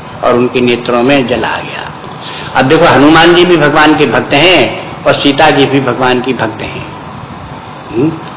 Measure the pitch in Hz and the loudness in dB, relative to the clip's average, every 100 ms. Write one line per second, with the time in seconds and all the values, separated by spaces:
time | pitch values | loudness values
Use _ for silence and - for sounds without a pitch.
0 | - - 127 120 123 127 123 117 - 120 | -16 -4 0 2 2 0 0 0 0 0
1 | 123 143 120 117 87 82 - - - - | 2 2 0 -2 -4 -6 -8 -12 -12 -14
2 | - - - - - - 135 156 165 127 | -16 -14 -14 -12 -6 -2 2 4 4 6
3 | 143 165 175 175 175 170 147 151 151 147 | 6 6 6 4 4 4 2 4 4 4
4 | 139 123 - 139 170 180 110 - - - | 2 0 0 2 2 2 0 -4 -12 -4
5 | 147 135 - 135 156 143 135 135 127 120 | 0 2 2 2 4 4 2 2 0 0
6 | 127 123 123 117 110 107 - - - - | 0 0 -2 -4 -4 -6 -10 -10 -14 -14
7 | - - - - - - - - - 110 | -16 -16 -16 -16 -16 -16 -16 -16 -8 -2
8 | 156 165 - | -2 -2 -10